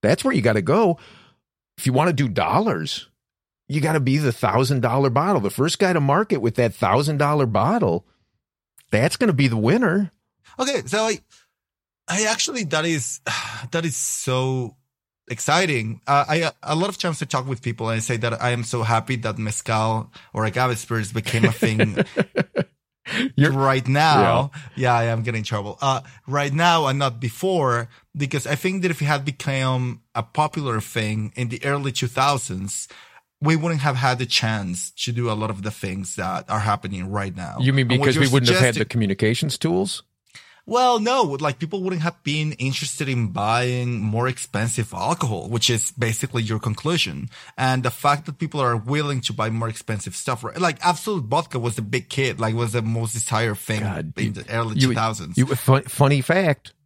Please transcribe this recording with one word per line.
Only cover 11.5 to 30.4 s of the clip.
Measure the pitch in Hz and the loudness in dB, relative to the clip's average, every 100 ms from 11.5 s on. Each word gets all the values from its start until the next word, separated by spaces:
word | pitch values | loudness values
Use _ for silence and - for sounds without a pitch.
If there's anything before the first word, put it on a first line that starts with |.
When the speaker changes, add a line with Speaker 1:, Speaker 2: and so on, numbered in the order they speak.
| _ _ _ _ _ - | _ _ _ _ _ -6
Speaker 2:
I | 180 214 | -2 0
actually, | 226 - 269 | 0 -2 -2
that | 185 156 | -2 0
is, | 165 160 120 - - - - | 0 -2 -4 -8 -6 -6 -8
<sighs> | - 123 | -10 -6
that | 170 165 | -4 -2
is | 131 | -4
so | - - - 127 131 131 120 - _ _ _ _ _ | -6 -4 -2 0 0 -2 -4 -10 _ _ _ _ _
exciting. | 120 - 156 185 135 110 113 - | -6 0 2 2 0 -2 -8 0
Uh, | 143 139 | 2 2
I, | 156 165 - | 0 0 -4
a | - | -4
lot | 156 196 | -2 -2
of | 190 | -2
times | 180 156 | -4 -4
I | - | -2
talk | 139 131 | -4 -2
with | 127 | -6
people | 127 117 113 | -6 -4 -2
and | 113 | -2
I | |
say | 110 117 | -2 -2
that | 117 117 | -2 -2
I | 123 | -2
am | 120 | -2
so | 113 120 | -2 -2
happy | 113 117 113 127 | 2 2 2 -4
that | 113 107 | -4 -4
mezcal | 110 101 - 110 110 110 107 - - | -4 -6 -2 0 2 0 -4 -16 -12
or | - 110 | -4 -2
agave | 120 127 113 | 0 0 0
spirits | - 117 107 | -2 -4 -2
became | 113 107 117 | -4 -2 2
a | 113 | 2
thing | 113 113 107 107 101 | 2 0 2 0 0
Speaker 1:
<laughs> | - - - - - - - _ _ _ - - 262 - | -4 -2 -2 -2 -4 -4 -6 _ _ _ -10 -4 -2 2
You're | 143 | 2
Speaker 2:
right | 135 135 135 127 | 4 2 2 2
now. | 139 160 147 117 117 139 | 4 6 6 6 4 0
Speaker 1:
Yeah. | - - - | -6 -16 -2
Speaker 2:
Yeah, | 131 | 2
I | 120 | 2
am | 117 113 | 2 0
getting | 113 113 | -2 -4
in | |
trouble. | 107 107 101 - | -4 -4 -6 -4
Uh, | 139 135 - - - | -2 -2 -4 -20 -4
right | 143 143 | -2 0
now | 143 175 165 143 | 2 4 4 4
and | 135 | 2
not | 139 117 | 0 -2
before, | 123 - 190 185 135 117 117 - _ | -6 -4 -2 2 2 0 -2 -12 _
because | - 139 147 - | -6 -4 -2 -2
I | |
think | 147 185 190 | -2 -2 0
that | 180 | -2
if | 160 | -2
it | 147 | 0
had | 147 | 0
become | 139 135 - 135 131 127 127 117 _ | -2 -6 -4 -2 0 0 -2 -6 _
a | - | -8
popular | 117 - | -6 -2